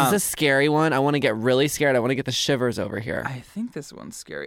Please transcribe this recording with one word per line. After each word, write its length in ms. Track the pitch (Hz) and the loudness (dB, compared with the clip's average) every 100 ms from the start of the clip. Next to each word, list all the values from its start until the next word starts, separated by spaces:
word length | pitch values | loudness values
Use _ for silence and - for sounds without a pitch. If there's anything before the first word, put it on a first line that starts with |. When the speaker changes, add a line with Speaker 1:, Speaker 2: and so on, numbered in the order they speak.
| 135 | 4
Speaker 1:
um, 60 | |
Speaker 2:
a 60 | 202 | 2
scary 480 | - - 147 135 147 | -2 0 2 4 4
one? 240 | 151 160 | 4 2
I 80 | 131 | 2
wanna 180 | 139 147 | 2 2
get 160 | 135 | 0
really 320 | 110 120 127 143 | 2 2 4 2
scared. 300 | - 143 127 | 2 2 2
I 20 | |
wanna 160 | 117 | 2
get 100 | 131 | 0
the 60 | 135 | -2
shivers 480 | 120 - 135 123 107 | -2 0 0 0 -2
over 220 | 95 104 | -4 -6
here. 240 | 110 - - | -6 -6 -6
Speaker 1:
I 140 | 127 | -10
think 320 | - 202 240 | -12 -10 -8
this 200 | 160 143 | -10 -14
one's 240 | - - - | -16 -16 -16
scary. 300 | - 73 | -14 -12